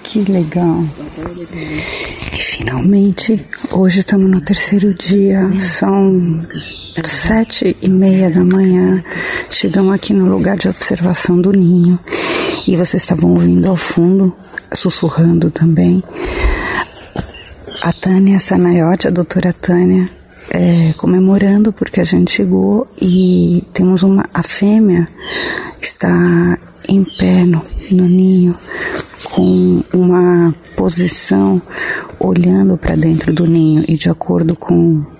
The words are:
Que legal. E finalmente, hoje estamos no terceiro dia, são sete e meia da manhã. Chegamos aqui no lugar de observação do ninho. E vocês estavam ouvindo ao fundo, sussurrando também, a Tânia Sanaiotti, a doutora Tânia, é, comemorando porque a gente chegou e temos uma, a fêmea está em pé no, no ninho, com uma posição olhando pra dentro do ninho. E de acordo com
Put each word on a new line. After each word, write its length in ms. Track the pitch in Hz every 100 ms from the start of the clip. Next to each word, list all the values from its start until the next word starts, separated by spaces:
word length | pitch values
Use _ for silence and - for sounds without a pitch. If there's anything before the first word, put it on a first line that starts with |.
Que 160 | - 214 196
legal. 520 | 190 160 175 175 165 165 - 147 156 160 175 170 170 156 151 160 - - - -
E 20 | -
finalmente, 1080 | - - 113 127 131 202 202 180 - 220 - - -
hoje 280 | - 190 180
estamos 300 | 185 202 190
no 120 | 185
terceiro 520 | - 202 - 202 202
dia, 560 | 185 - 202 196 190 190 190
são 840 | 185 - 196 196 196 185 175 165 165 156 - - - - 165
sete 720 | - - 220 226 - 190 -
e 80 | 190
meia 400 | 185 190 190 190
da 140 | 170
manhã. 600 | 180 190 190 180 185 185 - 170 - - -
Chegamos 440 | - 196 196 190
aqui 200 | 196 -
no 160 | 202 185
lugar 280 | 190 202 196
de 100 | 190
observação 720 | 180 - 180 175 175 - 175
do 120 | 180
ninho. 460 | 202 175 180 175 180 - - - - - - -
E 80 | 175
vocês 260 | 175 202
estavam 300 | - 170 175
ouvindo 360 | 175 175 175 175
ao 80 | 180
fundo, 560 | - - 170 190 190 - - - -
sussurrando 760 | - 180 - 170 151 165 170 165
também, 540 | - 165 160 175 180 - - - - - - - - - - - - - - - - - -
a 100 | -
Tânia 460 | - 190 185 196 196
Sanaiotti, 680 | - 185 180 175 160 190 -
a 40 |
doutora 420 | 180 170 185 180
Tânia, 560 | 170 - 175 180 185 185 - - - -
é, 440 | 175 180 170 160 160
comemorando 720 | - 180 190 196 196 202 214
porque 280 | 202 - -
a 20 |
gente 280 | 170 180 175
chegou 560 | - 202 185 190 202 262 -
e 640 | 190 180 185 180 170 175 -
temos 300 | - 185 185
uma, 220 | 190 196 -
a 100 | -
fêmea 640 | 165 - 202 214 214 175 170 - - - - - - -
está 760 | - - 175 175 175 170 175 175 - - -
em 160 | 196
pé 400 | 185 - 185 185 180
no, 160 | 165 - - -
no 120 | 185
ninho, 520 | 180 180 185 185 180 175 - - - - - -
com 580 | - - 185 185 180 175 -
uma 600 | 185 180 180 180 175 170 156 - -
posição 840 | 185 170 180 - - 98 139 185 - - - - - -
olhando 580 | 185 180 175 190 196 175
pra 180 | - 160
dentro 380 | 160 160 -
do 120 | 160 170
ninho. 360 | 165 160 156 165
E 80 | 160
de 120 | 170
acordo 460 | 165 - 180 165 170
com 480 | - 175 170 160 147 -